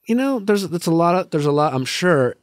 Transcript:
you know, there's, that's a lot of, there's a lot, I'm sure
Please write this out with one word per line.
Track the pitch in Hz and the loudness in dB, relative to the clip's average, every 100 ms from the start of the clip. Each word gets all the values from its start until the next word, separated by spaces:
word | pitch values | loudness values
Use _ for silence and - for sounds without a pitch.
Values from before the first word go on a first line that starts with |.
| - | -4
you | 233 | -2
know, | 269 262 | 0 -2
there's, | 202 202 185 | 0 -2 -2
that's | 175 - | -4 0
a | |
lot | 165 170 180 | 2 2 0
of, | 170 | -2
there's | 160 147 | -2 0
a | |
lot, | 147 151 | 0 0
I'm | 131 127 | -2 -4
sure | - 180 151 123 - | -2 2 2 2 -2